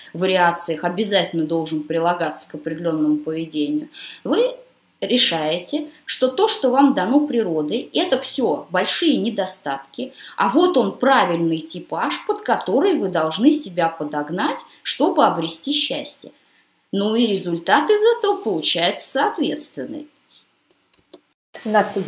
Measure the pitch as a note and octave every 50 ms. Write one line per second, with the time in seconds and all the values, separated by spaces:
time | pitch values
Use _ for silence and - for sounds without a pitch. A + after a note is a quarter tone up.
0 | - - - E3+ F#3 F#3 F#3 F3+ F3 E3+ E3+ - - - D#3+ D3+ - F3 F3+ G3
1 | A3 G3 G3+ F#3 E3 - - E3 D#3 D3+ E3 E3 D#3 D#3 D#3+ D3+ D3+ - D#3+ E3
2 | E3 F3 F3+ F3+ E3 D3+ D3+ - - - - D3 - E3 D#3+ D#3+ E3+ E3 D#3 D#3
3 | D3+ D3+ D3+ D3+ D3 D#3+ D#3+ D#3+ E3 D#3 D3+ D3+ D3 C#3+ D3+ D3+ D3 - - -
4 | - - - - _ G#3 D4+ G#4+ B4 B4 - - - _ _ _ _ _ _ _
5 | G3 G3 A#3 A#3+ - - E3+ D#3+ D3+ D#3 E3 F3 F3 - C#4+ D4+ D4 - - -
6 | _ - - - B3+ B3+ - - G#4+ A4 - - C#4 B3 A#3+ C4+ C#4 C4+ - F#3+
7 | F3+ G#3+ C4 D4 D4 D4 C4+ A#3 G#3+ F3+ D#3+ D#3 D3+ D3+ G#3 B3+ - - - C#4+
8 | F#4 F#4 D#4+ B3+ - - - C#4+ A#3+ F3+ - - - - F3 F3+ G#3+ - - -
9 | F4 D#4+ A#3+ F#3+ G3 A#3 G3 G3 F#3 - - - - D3 C#3 C3+ - _ - -
10 | B2+ - - - - - - - G3 G#3 - F4 F4+ F4+ - C4 G3+ G3 - -
11 | B3 C4+ C4+ A#3 F#3+ F3 E3+ E3+ E3+ E3 D#3+ D#3+ D#3 - - E3+ - - D#3+ E3+
12 | G#3 D4 D4+ - - - G#4 G#4+ - - A3 - - F3+ G3 C4+ F4+ G4+ E4 A#3
13 | G#3 F#3 E3+ E3 D#3 D#3+ E3 F#3 A#3 D4+ D4+ - - G3+ E3+ F3 E3 E3 - -
14 | D3+ D3 D3+ D3 D3 D3 - F#3+ A#3+ F4+ C5 - - - - _ _ - - -
15 | C#4+ G4 - D4+ A#3 F#3+ E3 E3+ E3 E3 - - - C4+ D4 - - - F3 C#3
16 | A#2 - - - - - - _ _ _ _ _ _ _ _ _ _ _ - G3
17 | G3+ G#3+ A3 A#3 B3 G#3+ G3 F#3 - F3 E3+ E3+ - F#3+ G3+ D4+ D4 - G#4+ G#4
18 | G#4 A#4 A#4 - - G4 G4 - - A3 F3+ D#3+ D#3 - - E3+ E3+ F#3 G#3+ -
19 | - - - C4 - D#4 - F4 C4+ D#3+ C#3 - - - - D3 B2+ - - -
20 | - - _ _ _ _ _ _ _ _ _ _ _ _ _ _ _ _ _ _
21 | _ _ - - _ _ _ _ _ _ _ - - A3 G#3+ G#3+ F#3+ - - G3
22 | F3